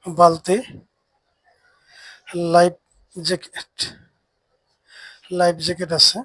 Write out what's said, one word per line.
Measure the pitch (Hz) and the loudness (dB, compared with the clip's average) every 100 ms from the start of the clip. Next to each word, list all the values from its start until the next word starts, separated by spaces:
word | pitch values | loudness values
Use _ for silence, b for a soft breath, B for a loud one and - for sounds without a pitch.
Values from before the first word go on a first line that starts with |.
| - | -12
বালতি, | 160 175 165 - 196 247 - _ _ _ _ _ _ _ _ b b b b b b - 175 170 | 4 4 4 -2 -2 -2 -18 _ _ _ _ _ _ _ _ b b b b b b -12 -6 2
লাইফ | 170 175 175 _ _ _ - | 4 4 0 _ _ _ -12
জ্যাকেট, | 160 180 - - - _ - - _ _ _ _ _ _ _ _ B B B B _ 180 | -6 -6 -8 -20 -20 _ -12 -12 _ _ _ _ _ _ _ _ B B B B _ 0
লাইফ | 175 165 160 | 0 0 -6
জ্যাকেট | 175 175 | -6 -6
আছে। | 160 - 202 | 2 2 0